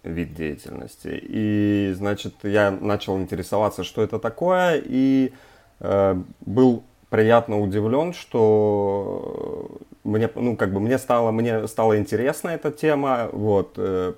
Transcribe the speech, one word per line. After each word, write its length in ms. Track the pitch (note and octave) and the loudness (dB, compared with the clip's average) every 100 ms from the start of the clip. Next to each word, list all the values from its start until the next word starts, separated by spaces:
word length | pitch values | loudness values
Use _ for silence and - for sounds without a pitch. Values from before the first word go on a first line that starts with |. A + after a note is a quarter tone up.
вид 320 | - E2+ E2+ D2+ | -8 -6 -6 -6
деятельности. 840 | D#2 C#2+ - B1+ B1+ - - - | -8 -8 -12 -14 -14 -14 -10 -10
И, 720 | - A2 G#2+ G#2 G#2 G2+ G2 F#2 | -6 -4 0 2 2 2 0 -2
значит, 400 | G2+ G2+ G2 - | -2 -4 -6 -10
я 260 | G#2 G#2 G2+ | 0 2 4
начал 480 | F#2+ G2+ G#2 - F#2+ | 2 -2 -2 -2 -4
интересоваться, 680 | F#2 F2+ F2 G2+ G#2 G2 | -2 -6 -4 0 0 -2
что 200 | F2+ - | -6 -4
это 160 | G#2 A2 | -2 -2
такое, 600 | A2+ - F3 F3+ F3+ D3+ - | -6 -4 0 2 2 0 0
и, 480 | C3 C3+ C3+ C3 - - - _ - | 2 4 4 2 -4 -20 -20 _ -10
э, 360 | G2 G2 G2 F#2 - - | -2 2 2 0 -6 -12
был 420 | - G#2+ B2+ A2+ - _ _ | -2 4 4 4 -4 _ _
приятно 500 | A2 A2 A#2 A#2 G#2 | 2 6 4 4 0
удивлён, 540 | G2+ G#2 G#2+ C3+ E3+ | 0 0 0 0 -2
что 1700 | F3 - B2 A2 G#2+ G#2 G#2 G2+ G2+ G2 - - - - - - - - - | -6 -4 2 4 6 4 2 0 -2 -4 -8 -8 -8 -8 -10 -12 -16 -20 -10
мне, 260 | G#2 G#2+ A2+ - | -2 0 0 0
ну, 200 | A#2+ A2 | -2 0
как 160 | G2+ | -2
бы 60 | G2 | 0
мне 200 | A2 C3 | 0 0
стало, 320 | - A#2+ A2+ | 2 2 2
мне 360 | A2 A#2+ A2 G#2+ | 0 0 -2 -2
стала 300 | - A2 G#2+ | 0 2 2
интересна 520 | G#2 G#2+ C3 D3+ F3+ | 2 0 0 -2 -4
эта 200 | D#3+ D3+ | -4 -6
тема, 600 | D3 D#3 D3 C#3 B2 A2+ | -2 0 0 0 -2 -2
вот, 420 | G2+ G#2+ G2 F#2 - | -2 2 2 0 -4
э, 360 | F#2+ F#2 F2+ | -2 -2 -2